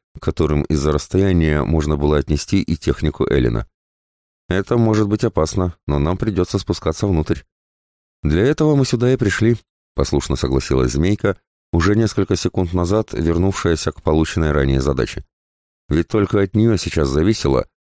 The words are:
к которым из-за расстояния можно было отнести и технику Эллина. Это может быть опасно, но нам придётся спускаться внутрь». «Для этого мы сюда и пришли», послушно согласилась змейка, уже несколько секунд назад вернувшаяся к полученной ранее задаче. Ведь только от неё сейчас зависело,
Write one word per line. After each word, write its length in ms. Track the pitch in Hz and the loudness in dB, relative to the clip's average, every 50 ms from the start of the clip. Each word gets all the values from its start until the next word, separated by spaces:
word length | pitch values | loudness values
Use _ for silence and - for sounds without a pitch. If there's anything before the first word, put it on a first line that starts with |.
| _ _ - - | _ _ -18 -10
к 40 | |
которым 400 | - 92 - - 80 76 76 73 | -6 -4 -2 0 0 0 0 0
из-за 300 | 71 - 80 71 67 76 | 0 0 -2 0 0 0
расстояния 680 | 73 73 - - - 92 98 98 90 85 80 78 76 73 | 0 -2 -2 -2 0 0 2 2 2 2 2 2 2 0
можно 340 | 69 - 80 80 73 73 76 | 0 0 0 0 0 0 -2
было 220 | 71 71 73 76 73 | 0 0 2 2 0
отнести 440 | 71 - 78 73 - - - 98 | 0 0 -2 -4 -2 -2 -2 -2
и 140 | - - 80 | -2 -2 -4
технику 500 | - - - 67 - - 76 - - - - | -4 -2 -4 -4 -2 -2 -4 -2 -2 -2 0
Эллина. 380 | - 69 62 58 57 55 53 - _ _ _ _ _ _ _ _ _ _ _ _ _ _ _ - | 0 0 0 0 0 -2 -6 -8 _ _ _ _ _ _ _ _ _ _ _ _ _ _ _ -4
Это 280 | 87 95 98 - 123 | -4 -2 -2 0 0
может 320 | 120 117 110 107 107 107 101 | 2 2 2 2 2 2 0
быть 160 | 104 - - | 0 0 -2
опасно, 520 | 113 - 80 78 78 - 101 92 87 - _ _ | -2 0 0 -2 0 0 -2 -2 -2 -4 _ _
но 120 | - 71 71 | -4 -2 0
нам 180 | 71 78 90 | 0 0 -2
придётся 420 | - - 110 95 87 90 - - 98 | -2 -4 -2 0 -2 -2 0 -2 -4
спускаться 480 | - - 87 - - 87 80 - - | -2 -4 -4 -4 -4 -4 -4 -2 -2
внутрь». 340 | 101 92 80 78 - 85 - - _ _ _ _ _ _ _ _ _ _ _ _ _ _ _ | 0 0 0 0 -2 -4 -6 -6 _ _ _ _ _ _ _ _ _ _ _ _ _ _ _
«Для 200 | - 76 76 85 | -2 0 2 2
этого 340 | 107 139 156 - 156 156 147 | 2 2 2 2 2 2 2
мы 80 | 139 131 | 2 2
сюда 280 | - - 117 120 123 | 0 0 0 2 2
и 40 | 131 | 2
пришли», 400 | 123 123 101 - - 113 117 120 - - _ _ _ _ _ - | 2 0 0 0 0 0 0 0 -2 -4 _ _ _ _ _ -4
послушно 420 | - 69 - - 71 - - 69 | -4 -2 0 0 -2 -2 -2 -4
согласилась 560 | 67 - 65 65 65 - - 67 65 64 62 | -2 -2 -2 -2 -2 -2 0 0 0 0 0
змейка, 440 | 58 69 82 95 107 - - 101 92 - _ _ _ _ _ _ | 0 0 0 0 0 0 -2 -2 -4 -4 _ _ _ _ _ _
уже 240 | - 85 82 98 104 | -2 0 2 2 2
несколько 400 | 110 113 104 - - 95 - 95 | 2 2 0 0 -2 -2 0 0
секунд 360 | - - 92 - - 92 85 | -2 -2 -2 -2 -2 -2 -2
назад 400 | 90 90 87 85 101 110 107 - | -2 -2 0 0 0 0 -2 -2
вернувшаяся 800 | - - 82 82 82 85 90 98 95 - - 85 82 - - 80 | -4 -2 0 0 2 2 2 0 0 0 0 0 0 0 -2 -4
к 100 | - - | -6 -4
полученной 500 | - 80 78 80 80 - - 85 80 78 | -2 0 2 2 2 0 0 0 0 0
ранее 280 | 73 73 69 67 67 67 | 2 2 2 2 2 2
задаче. 440 | 65 69 69 64 58 - - - - _ _ _ _ _ _ _ _ _ _ _ _ - | 0 0 0 0 -2 -4 -4 -10 -14 _ _ _ _ _ _ _ _ _ _ _ _ -2
Ведь 200 | - 82 82 - | 0 0 0 0
только 320 | - 107 101 - - 101 | 0 0 0 2 2 0
от 140 | 98 95 - | 0 2 2
неё 220 | 104 110 117 110 | 2 2 4 2
сейчас 320 | 90 - - - 82 73 67 | 0 -2 -2 -2 -2 0 0
зависело, 580 | 67 76 82 104 113 - - 71 67 62 - - _ _ | 0 2 2 2 0 0 0 0 0 0 -2 -4 _ _